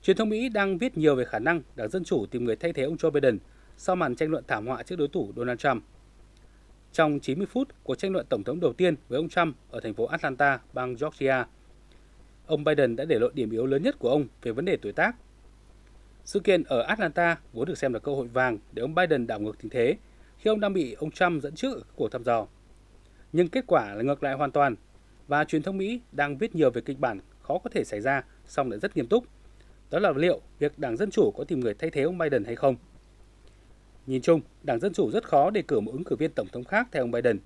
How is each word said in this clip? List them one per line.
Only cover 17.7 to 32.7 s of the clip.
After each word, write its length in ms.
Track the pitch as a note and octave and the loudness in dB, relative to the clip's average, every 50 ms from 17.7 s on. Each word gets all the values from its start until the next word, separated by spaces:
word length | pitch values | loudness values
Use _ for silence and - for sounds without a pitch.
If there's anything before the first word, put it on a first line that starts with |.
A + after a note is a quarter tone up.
| D#3+ - | -4 -4
xem 140 | - C3+ | -2 -2
là 60 | A#2+ G#2+ | -2 -2
cơ 160 | - - C#3+ | -4 -4 -4
hội 140 | C3+ B2 A#2+ | -4 -4 -2
vàng 300 | A#2 B2+ B2+ B2+ A2+ G#2 - - | 0 0 2 2 0 -4 -8 -12
để 80 | - - | -8 -6
ông 140 | A#2+ C#3 D#3+ | -6 -2 0
Biden 320 | E3+ F#3 E3+ D#3 C3 A#2 | 0 2 2 2 0 0
đảo 140 | A#2 A2+ G#2 | -2 -4 -4
ngược 180 | G#2 A2 G#2+ - | -4 -6 -6 -8
tình 80 | - A2 | -12 -6
thế 260 | - B2+ A#2 B2+ F#3+ - - - - - - - - - | 0 2 2 2 2 0 -6 -20 -20 -20 -20 -20 -20 -2
khi 120 | - G#3+ | 0 0
ông 100 | A3 G#3+ | 2 2
đang 120 | G#3 G3+ | 0 0
bị 200 | G3 F#3+ D3+ B2 | 0 0 -2 -2
ông 180 | G#2+ - D3+ D#3 | -4 -6 -8 -8
Trump 320 | - - F#3 F3 E3+ D3 | 0 2 2 2 2 0
dẫn 120 | C3 C#3+ D#3+ | -4 -6 -6
trước 220 | - - C4+ B3+ | -4 -6 -4 -4
ở 60 | C3+ - - - | -6 -12 -16 -6
cuộc 120 | - C#3+ G#2+ | -4 -4 -4
thăm 160 | - B2 A#2 | -4 -4 0
dò. 220 | B2 A#2 A2+ G#2 - - - - - - - - - - - - - - - - - | 2 2 2 0 -4 -12 -20 -20 -20 -20 -20 -20 -20 -20 -20 -20 -20 -20 -20 -18 -4
Nhưng 160 | - D#3 F3+ E3 | 0 0 0 2
kết 160 | - C4 B3+ | 0 -4 0
quả 280 | - F3 D3 A2+ G2+ G2+ | 2 2 2 2 0 -6
là 80 | G#2 | -4
ngược 200 | A#2+ C3+ C#3+ - | -2 -2 -2 -2
lại 120 | - C#3 C3+ | -2 -4 -2
hoàn 160 | C3+ D3 C3+ | -2 -2 0
toàn, 240 | - D3 C#3+ C3+ A2+ - - - _ - _ _ - - - | 4 4 4 4 2 -4 -10 -20 _ -20 _ _ -20 -20 -6
và 180 | - C#3+ D3 D3+ | -2 0 0 2
truyền 180 | - - D#3 | 2 0 -2
thông 160 | D#3 F#3+ G3 F#3+ | -2 -2 -4 -4
Mỹ 220 | F#3+ G#3 A#3+ A#3+ - _ | -4 -4 -4 -6 -10 _
đang 260 | - C#3 C#3+ C#3+ C#3+ C#3 | -2 -2 -2 -2 0 -4
viết 160 | G#3 A3+ - | -4 -4 0
nhiều 160 | D#3+ D3+ B2+ | 2 2 4
về 100 | A#2+ A#2+ | 2 0
kịch 180 | - - C#3 C3 | -6 -6 -4 -2
bản 220 | C#3 B2 G#2+ F#2+ - - - - | -2 -2 -2 -4 -12 -18 -20 -20
khó 160 | - - D3 F3+ | -6 -4 -4 -4
có 120 | - A#3 | -4 -4
thể 140 | - F3 A#2 | -4 -4 -4
xảy 160 | - A2 G#2 | -4 -6 -4
ra, 240 | G#2 C3 C#3 C3+ - - - - - | -2 0 0 0 -2 -6 -18 -20 -20
song 240 | - - - C#3 B2+ | -6 -4 -2 -2 -2
lại 100 | G2+ G#2 | -4 -4
rất 160 | - G3+ - | -6 -2 -2
nghiêm 100 | E3 B2+ | -2 0
túc. 180 | A#2 G#3 B3 A#3+ - - - - - - - - - - - - - | 2 2 0 0 -2 -20 -20 -20 -20 -20 -20 -20 -20 -20 -20 -10 -4
Đó 80 | - E3 | -2 2
là 140 | G#3 F#3 D3 | 2 2 2
liệu 240 | C3+ D#3 F3+ - - - - - - | 4 2 2 2 0 -4 -18 -6 -4
việc 200 | C#3+ D3 - - | -4 -4 -2 -4
Đảng 180 | D3 B2+ A2+ | -4 -4 -2
Dân 140 | - G#3 G3+ | -2 -4 -2
Chủ 200 | - A3 F3 G#2+ | 2 2 2 2
có 140 | - - C#3 | 2 -4 -6
tìm 160 | - E3+ C3+ | -4 -4 -2
người 140 | B2 A2+ G#2 | -2 -2 -4
thay 160 | - - E3 | -4 -6 -4
thế 120 | - C#3+ | -2 0
ông 160 | C3+ E3 F#3 F3 | 0 0 0 -2
Biden 260 | E3 D3+ C3 A#2+ G2+ | -2 0 0 0 -2
hay 120 | A2+ A#2 | -2 -6
không. 200 | A#2 - C#3 | 0 2 2